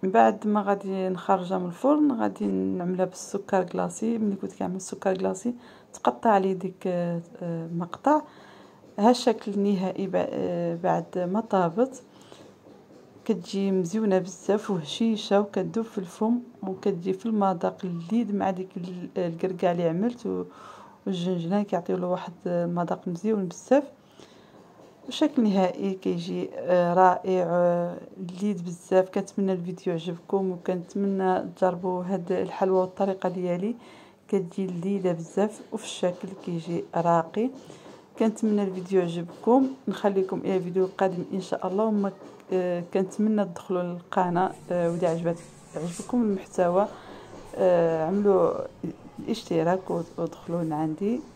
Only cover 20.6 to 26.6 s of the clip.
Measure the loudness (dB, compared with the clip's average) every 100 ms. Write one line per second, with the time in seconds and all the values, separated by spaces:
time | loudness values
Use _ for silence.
20.6 | -20 -20 -20 -12 -6 -2 -2 -2 0 0
21.6 | 0 -2 -2 -2 0 -2 -4 -8 -4 -2
22.6 | 0 -2 -2 -2 -4 -4 0 0 -2 -6
23.6 | 2 4 4 -10 -20 -20 -20 -20 -20 -20
24.6 | -20 -20 -20 -20 -12 0 2 4 4 4
25.6 | 4 2 -4 -2 -2 -2 -2 -4 -4 -6